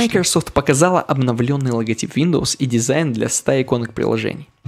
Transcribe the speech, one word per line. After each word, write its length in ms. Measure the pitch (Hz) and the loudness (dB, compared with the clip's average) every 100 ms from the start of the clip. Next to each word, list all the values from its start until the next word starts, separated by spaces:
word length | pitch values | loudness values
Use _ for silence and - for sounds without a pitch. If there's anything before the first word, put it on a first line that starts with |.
| 233 | 2
Microsoft 460 | 208 175 170 - | 2 0 0 0
показала 480 | 147 135 135 175 180 | 0 2 4 4 2
обновлённый 720 | - 139 127 117 123 143 131 | 0 0 0 0 0 0 0
логотип 440 | 117 113 110 95 123 | -2 -2 -4 -4 -2
Windows 400 | 170 156 - - | 0 2 0 -2
и 80 | 131 | 0
дизайн 460 | 117 113 143 160 | 0 2 0 0
для 160 | 113 - | 0 -2
ста 320 | - - 135 | -2 0 0
иконок 340 | 131 120 113 | 2 -2 -2
приложений. 540 | 113 107 113 107 - - _ | -4 -2 0 -2 -6 -12 _